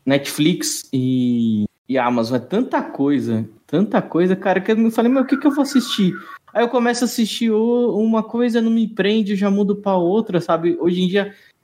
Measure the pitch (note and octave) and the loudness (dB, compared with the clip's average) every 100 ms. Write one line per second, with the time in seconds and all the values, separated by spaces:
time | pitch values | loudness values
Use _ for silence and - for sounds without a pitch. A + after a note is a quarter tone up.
0 | - C#3 - - D3+ E3+ D3+ - - C3 | 0 0 -2 0 0 0 -4 -6 -6 -2
1 | B2+ B2+ B2 A#2+ A#2 G#2+ G#2 - _ C3 | 0 0 2 2 0 0 -2 -6 _ -2
2 | B2 A#2+ A2+ B2+ B2 G3+ B3+ D#4 - - | 0 0 0 -2 -2 -4 -2 -2 -4 -2
3 | C#3 C#3+ A2+ A2 A2 - _ D3+ G#3 G#3 | 0 0 0 -4 -4 -12 _ -2 0 0
4 | - D#3+ F3+ F#3 G3 F#3 F#3+ A3 A3+ A3+ | -2 0 0 0 0 0 0 2 2 2
5 | A#3 C4 C4 C#4 D4+ C#4 C#4+ C4 - - | 2 2 0 0 0 0 0 0 -2 0
6 | F#3 - - - _ - A#3 B3 A#3+ A#3+ | 0 0 -12 -20 _ -2 0 2 0 0
7 | A#3 - A3 - A3+ G#3+ A3+ A#3+ A#3+ G3 | -2 0 -2 0 0 2 2 2 2 2
8 | A3 A3+ A3 A#3 B3 A#3 A3+ A3+ A3 - | 2 0 -2 -2 0 2 2 2 0 0
9 | F#3+ A3 G3+ G3+ G3+ G3 G3+ G3+ G3+ F#3 | 0 2 0 0 0 2 0 0 0 0
10 | E3+ G#3 A3+ E3 E3 E3 E3+ E3+ E3+ F3+ | 2 0 0 -2 0 0 0 0 0 0
11 | F3+ G3 G3 - - _ | 0 0 -2 -8 -20 _